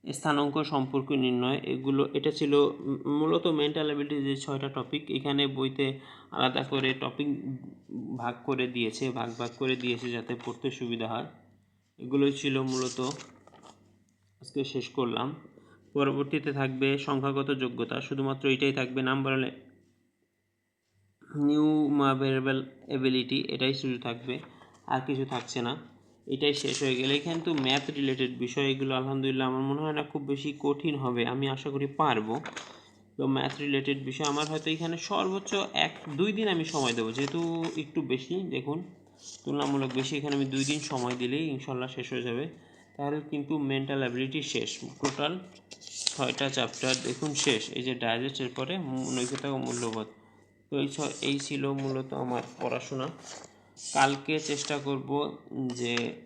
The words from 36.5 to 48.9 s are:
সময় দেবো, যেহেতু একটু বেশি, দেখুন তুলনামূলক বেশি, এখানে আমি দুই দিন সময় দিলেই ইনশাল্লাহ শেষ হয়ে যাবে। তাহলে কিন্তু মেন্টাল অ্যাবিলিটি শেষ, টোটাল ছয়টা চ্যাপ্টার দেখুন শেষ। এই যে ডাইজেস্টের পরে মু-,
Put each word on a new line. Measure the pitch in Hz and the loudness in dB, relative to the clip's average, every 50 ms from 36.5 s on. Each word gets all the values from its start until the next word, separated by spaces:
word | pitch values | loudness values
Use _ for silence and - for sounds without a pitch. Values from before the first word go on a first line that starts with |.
| 185 170 160 | 2 2 0
সময় | 160 165 151 135 123 117 | 0 2 2 2 4 4
দেবো, | 120 113 110 | 2 0 0
যেহেতু | 113 127 139 139 143 170 170 165 165 165 165 165 - | 0 0 -2 0 0 0 0 0 0 0 -2 -2 -2
একটু | 160 151 151 - 170 | -4 -6 -4 -4 -4
বেশি, | 147 127 135 127 131 - 170 190 196 170 | 0 0 -2 -2 -2 -4 -4 -4 -2 -2
দেখুন | 139 131 127 143 147 170 - - - - - - - - - - - - - | -4 -4 -4 -4 -4 -4 -6 -10 -14 -20 -20 -20 -20 -20 -18 -18 -18 -10 -4
তুলনামূলক | 143 139 143 143 139 139 139 135 131 127 | -2 0 0 2 2 2 2 0 0 0
বেশি, | 131 131 135 151 | 0 -2 0 -2
এখানে | 143 139 147 139 | -2 -2 0 2
আমি | 139 139 | 2 2
দুই | 135 135 135 135 | 0 0 0 0
দিন | 139 151 151 | 0 0 -2
সময় | 143 - 139 131 123 123 123 | -2 -2 -2 0 0 0 0
দিলেই | 123 123 123 131 147 165 160 | 0 0 0 0 0 0 -2
ইনশাল্লাহ | 135 131 131 - 135 127 127 127 131 | -2 -4 -4 -4 -4 -4 -4 -6 -6
শেষ | - 123 - | -8 -8 -4
হয়ে | 131 123 120 123 | -4 -4 -2 -2
যাবে। | 117 120 147 170 - - - - - - - _ _ | -2 -2 -4 -6 -8 -14 -20 -20 -20 -20 -20 _ _
তাহলে | - 143 143 147 151 147 147 | -4 -2 -2 -2 -2 -4 -4
কিন্তু | - 147 143 139 160 | -4 -4 -2 0 0
মেন্টাল | 151 143 135 135 135 135 135 143 139 | 0 2 2 2 0 0 0 0 0
অ্যাবিলিটি | 135 123 120 123 131 135 135 156 139 | 0 0 0 0 -2 -2 -2 -4 -4
শেষ, | - - 120 113 107 - - - - - - | -2 -2 -2 -2 -2 -6 -8 -10 -12 -8 -2
টোটাল | - 143 139 - 143 151 175 185 185 - - - - - - - - - - - - | -2 -2 0 0 -2 -2 -2 -4 -8 -12 -20 -20 -20 -20 -20 -18 -16 -14 -10 -2 -2
ছয়টা | - - - 139 127 - - 139 135 | -2 0 2 0 0 2 0 0 0
চ্যাপ্টার | 135 135 123 117 - - - 131 131 127 123 | 2 2 0 0 0 -2 2 2 2 2 2
দেখুন | 120 123 - - 151 143 | -2 -2 -2 -2 -2 0
শেষ। | 139 - 147 127 107 107 - | 2 4 4 4 2 0 -4
এই | - - 123 | -6 -4 -2
যে | 131 127 | -2 -2
ডাইজেস্টের | 120 120 113 113 117 127 139 139 - 135 123 127 | -2 0 0 0 0 -2 -4 -4 -4 -6 -6 -4
পরে | - 131 135 180 | -6 -6 -4 -4
মু-, | 190 170 135 | -4 -4 -4